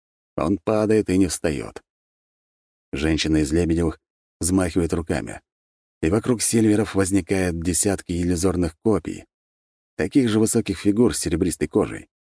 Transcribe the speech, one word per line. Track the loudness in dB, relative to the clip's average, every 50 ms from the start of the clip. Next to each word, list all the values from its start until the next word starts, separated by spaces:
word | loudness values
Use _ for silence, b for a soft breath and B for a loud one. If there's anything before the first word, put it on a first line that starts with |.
| _ _ _ _ _ _ -6
Он | -4 -2 -2 -2
падает | -2 -2 0 0 2 2 2 2 2 2 2
и | 2 2
не | 2
встает. | 2 0 -2 -4 -4 -4 -4 -6 -10 -14 -18 _ _ _ _ _ _ _ _ _ _ _ _ _ _ _ _ _ _ _ _ _ _ -6
Женщина | -2 0 0 0 0 0 0 2 0
из | 2 2 0
Лебедевых | 0 0 2 0 0 0 -2 -4 -6 _ _ _ _ _ _ _ -6
взмахивает | -2 0 0 0 0 0 0 -2 -2 0 -2
руками, | -2 -2 -4 -4 -4 -6 -8 -12 -16 _ _ _ _ _ _ _ _ _ _ _ -4
и | -2 0
вокруг | 0 0 0 0 -2 0
сильверов | 0 0 2 4 4 4 4 2 0 0 0
возникают | -2 0 2 0 0 0 0 0 0 0 0 -2 -2
десятки | -2 -2 0 0 0 0 -2 -2 -4 -6 -4
иллюзорных | -2 -2 -2 0 0 0 0 0 0 -2 -2 -4 _ 0
копий, | 0 0 0 -2 -6 -12 -12 -16 _ _ _ _ _ _ _ _ _ _ _ _ _ _
таких | -6 -4 0 2 2 2 2
же | 2 2
высоких | 2 2 2 0 -2 -2 -4 -2
фигур | 0 0 2 4 2 2 2
с | 0
серебристой | -4 -2 0 0 0 -2 -2 -4 -4 -2
кожей. | 0 0 0 -2 -4 -12 -16 _ _ _ _